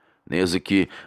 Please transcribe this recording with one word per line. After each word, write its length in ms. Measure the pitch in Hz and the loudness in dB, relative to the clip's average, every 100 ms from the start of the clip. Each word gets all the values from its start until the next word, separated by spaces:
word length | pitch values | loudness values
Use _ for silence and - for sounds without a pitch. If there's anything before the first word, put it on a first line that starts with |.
| _ _ - | _ _ -6
Ne 80 | 82 | -2
yazık 280 | 92 92 - | 0 -2 2
ki 220 | 98 85 - | 2 2 -4